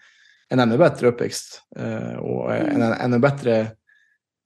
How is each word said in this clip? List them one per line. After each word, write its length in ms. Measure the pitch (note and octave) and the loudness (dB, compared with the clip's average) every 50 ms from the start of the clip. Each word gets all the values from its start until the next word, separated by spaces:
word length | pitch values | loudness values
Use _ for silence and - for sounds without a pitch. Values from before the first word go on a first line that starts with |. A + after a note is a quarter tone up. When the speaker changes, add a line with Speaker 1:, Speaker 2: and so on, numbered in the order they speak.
| _ _ _ _ _ _ _ _ _ - | _ _ _ _ _ _ _ _ _ -4
Speaker 1:
en 100 | - B2+ | 0 2
ännu 180 | B2 A2+ A2 B2+ | 2 4 4 4
bättre 280 | F3 D#3 - - - | 4 4 4 2 0
uppväxt, 560 | A#2+ A#2+ - - A2 - - - - - - _ _ - | 0 0 0 -2 -6 -6 -8 -12 -14 -18 -20 _ _ -12
eh, 380 | - B2 A#2 A2+ A2 - - A#2+ | -10 -8 -8 -6 -6 -8 -8 -8
och 400 | B2 - - - B1+ B1 - A#2 | -8 -6 -4 -4 -4 -2 -2 -2
en 280 | A#2 A2 - - - A#2 | -2 -2 -2 0 0 0
Speaker 2:
Mm. 100 | A2+ A2 - | 0 0 0
Speaker 1:
ännu 180 | C3 B2 B2 A#2+ | 0 0 2 4
bättre, 420 | A#2+ C#3 C3+ C#3 - B2 A#2 A2 A2 A2+ - _ _ _ _ _ _ _ _ _ _ _ _ _ - | 4 2 2 2 0 0 2 2 0 -2 -6 _ _ _ _ _ _ _ _ _ _ _ _ _ -18